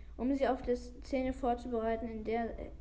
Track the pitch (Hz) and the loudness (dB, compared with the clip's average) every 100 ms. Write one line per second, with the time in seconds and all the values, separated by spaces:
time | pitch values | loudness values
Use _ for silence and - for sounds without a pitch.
0 | - - 247 277 240 254 - 247 - - | -12 -2 0 4 4 2 2 0 -2 -10
1 | - 262 262 262 247 240 254 233 226 226 | -2 0 2 2 2 2 0 0 2 0
2 | 226 220 214 226 226 - - - | -2 -4 0 0 0 -4 -8 -10